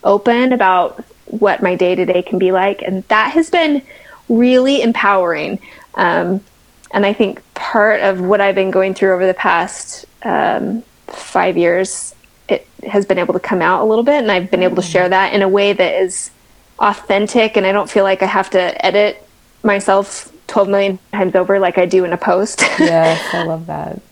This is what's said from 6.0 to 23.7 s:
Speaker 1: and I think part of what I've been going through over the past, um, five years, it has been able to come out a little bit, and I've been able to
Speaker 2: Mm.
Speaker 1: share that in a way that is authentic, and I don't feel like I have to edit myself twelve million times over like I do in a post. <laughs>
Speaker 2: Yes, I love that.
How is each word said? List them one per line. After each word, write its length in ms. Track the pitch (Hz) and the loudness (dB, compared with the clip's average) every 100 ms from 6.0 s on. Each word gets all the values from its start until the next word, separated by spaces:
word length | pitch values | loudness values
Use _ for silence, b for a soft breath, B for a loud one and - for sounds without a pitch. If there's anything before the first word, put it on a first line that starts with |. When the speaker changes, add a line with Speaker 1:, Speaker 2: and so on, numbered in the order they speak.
| 175 170 175 190 - _ _ _ - | 0 0 -2 -4 -6 _ _ _ -8
Speaker 1:
and 140 | - | -2
I 80 | 202 | -2
think 300 | 214 202 - _ | 0 -2 -4 _
part 480 | - - 226 214 214 | -12 -4 2 2 2
of 180 | 196 185 | 0 -2
what 180 | 180 202 | 0 2
I've 140 | 196 | 2
been 160 | 196 190 | 0 0
going 240 | 185 190 | 0 -2
through 180 | 190 190 | 0 0
over 140 | 180 185 | 2 0
the 80 | |
past, 720 | 180 - 170 175 - - - - _ | 0 0 0 -2 -8 -16 -16 -20 _
um, 600 | 240 180 - - - 220 - _ - | -6 -2 -2 -2 -4 -8 -10 _ -20
five 500 | - - 185 180 170 | -18 -6 -2 0 0
years, 560 | 170 175 190 - - - _ _ - | 0 0 -2 -6 -14 -18 _ _ -6
it 180 | 214 - _ - | -6 -6 _ -4
has 160 | 202 | -2
been 140 | 196 180 | 0 0
able 160 | 175 | 0
to 60 | 175 | -2
come 200 | - 190 | -2 0
out 220 | 165 185 | 2 2
a 20 | |
little 180 | 214 220 | 2 2
bit, 120 | 240 | 2
and 180 | 294 220 | 2 2
I've 180 | 185 185 | 0 0
been 120 | 180 | 0
able 140 | 185 - | 0 0
to 60 | |
Speaker 2:
Mm. 80 | 175 | -2
Speaker 1:
share 160 | 165 180 | 0 2
that 240 | 190 190 | 2 2
in 80 | 208 | 2
a 60 | 196 | 2
way 260 | 202 202 | 2 2
that 200 | 202 185 180 | 2 0 0
is 280 | 185 - - _ _ _ _ - | -2 -4 -12 _ _ _ _ -2
authentic, 800 | 214 202 - 196 208 240 220 220 | -2 -2 -2 -2 0 0 2 2
and 80 | 190 | 0
I 60 | |
don't 180 | 202 190 | 0 0
feel 140 | 208 | 0
like 180 | 196 190 | 2 2
I 40 | 190 | 0
have 220 | 190 190 | -2 0
to 360 | 190 180 - - | 0 -2 -2 0
edit 360 | 202 208 - _ _ _ _ | 2 0 -2 _ _ _ _
myself 680 | 220 202 196 196 196 - - - - | -2 0 2 0 0 -10 -16 -20 -6
twelve 220 | - 196 | 0 2
million 280 | 202 196 190 _ | 2 0 -4 _
times 220 | 208 185 | -4 0
over 240 | 185 180 196 | 0 2 2
like 180 | 185 180 | 2 0
I 100 | 175 | 2
do 180 | 185 | 2
in 80 | 180 | 0
a 40 | 175 | -2
post. 460 | - 180 214 - - | 0 0 0 -2 -2
<laughs> 80 | - | 2
Speaker 2:
Yes, 560 | 302 165 160 160 - | 2 4 2 0 -4
I 80 | 175 | -6
love 240 | 165 160 | -4 -6
that. 340 | 165 | -8